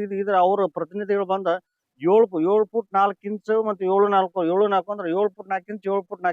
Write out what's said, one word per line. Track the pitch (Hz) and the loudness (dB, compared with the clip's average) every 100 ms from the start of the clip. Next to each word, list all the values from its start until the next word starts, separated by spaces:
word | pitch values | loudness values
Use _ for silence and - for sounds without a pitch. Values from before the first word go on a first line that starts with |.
ಇದು, | 202 | -2
ಇದ್ರ | 196 202 185 | -4 0 2
ಅವ್ರ | 180 202 185 | 2 2 -2
ಪ್ರತಿನಿಧಿಗಳು | 170 160 202 202 202 | -4 -8 -8 -4 -4
ಬಂದ | 185 190 175 180 - _ _ _ | -2 -2 -2 -4 -6 _ _ _
ಏಳು | 160 214 214 | 2 4 4
ಫು-, | 170 | 0
ಏಳು | 175 214 | 0 2
ಫುಟ್ | 208 226 202 | 0 -4 -2
ನಾಲ್ಕು | 190 202 190 | 0 0 -2
ಇಂಚು | 202 208 - 220 | -8 -8 -2 0
ಮತ್ತೆ | 220 190 | 0 -2
ಏಳು | 185 196 208 | 0 2 4
ನಾಲ್ಕು, | 196 185 185 | 2 2 -2
ಏಳು | 165 185 208 | 0 2 2
ನಾಲ್ಕು | 190 180 | 0 -2
ಅಂದ್ರೆ | 208 170 | -6 -4
ಏಳು | 180 208 | -2 -2
ಫುಟ್ | 196 190 | -4 -8
ನಾಲ್ಕು | 190 185 208 196 196 185 185 180 | -8 -8 -10 -4 -4 -6 -6 -4